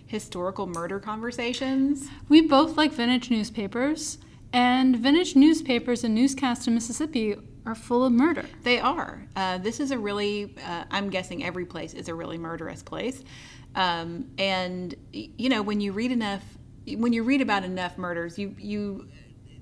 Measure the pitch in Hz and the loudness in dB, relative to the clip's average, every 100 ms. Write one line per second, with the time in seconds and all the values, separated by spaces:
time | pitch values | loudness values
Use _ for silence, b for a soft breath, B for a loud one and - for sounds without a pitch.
0 | B 214 - 180 180 190 190 170 170 196 | B -10 -8 -6 -6 -4 -6 -6 -6 -8
1 | 208 214 233 240 240 247 262 269 269 285 | -8 -8 -8 -4 -4 -4 -2 0 2 0
2 | - B - 302 320 277 320 311 302 294 | -4 B 8 8 10 6 6 4 2 2
3 | 233 247 - 226 208 - 196 233 269 311 | 2 2 2 0 0 -4 -6 -2 0 -2
4 | - - B B - 247 247 254 262 247 | -6 -10 B B -4 2 4 4 4 4
5 | 240 311 359 269 294 320 - 240 240 233 | 4 4 6 8 8 6 2 -2 0 -2
6 | 233 220 262 269 262 240 - 233 233 240 | 2 4 2 2 -2 0 0 0 0 -4
7 | 311 254 214 202 - - - 220 - 247 | -4 -2 -2 -4 -10 -14 -10 -10 0 2
8 | 262 240 302 330 - - 240 247 240 320 | 4 6 4 2 -4 -8 0 2 2 -2
9 | - - - - 190 185 190 240 277 262 | -6 -10 -12 -4 -2 -2 -4 -4 -4 -2
10 | 208 202 208 208 208 - 175 170 - 196 | -2 -2 -2 -2 -6 -12 -10 -10 -6 -4
11 | 202 185 - 175 175 180 175 165 165 - | -2 -4 -6 -6 -6 -6 -8 -8 -10 -12
12 | 170 165 170 165 165 165 170 160 - 160 | -10 -8 -8 -8 -8 -8 -10 -12 -12 -8
13 | 208 262 B B B B B - 185 170 | -8 -8 B B B B B -4 -2 -2
14 | 165 170 - - 196 185 185 180 180 - | -6 -10 -12 -4 -2 -2 -4 -6 -10 -12
15 | - - - - 247 233 208 208 202 196 | -14 -14 -14 -6 -2 0 0 -2 -2 -2
16 | 247 247 214 196 - - - - - 202 | -2 -2 -2 -6 -10 -20 -20 -20 -12 -2
17 | 240 233 226 277 240 202 185 185 180 175 | 0 0 2 2 2 0 -2 -6 -6 -6
18 | 180 170 170 165 202 - 208 208 208 196 | -6 -4 -6 -6 -10 -10 -8 -6 -6 -10
19 | - B B B - - | -14 B B B -20 -20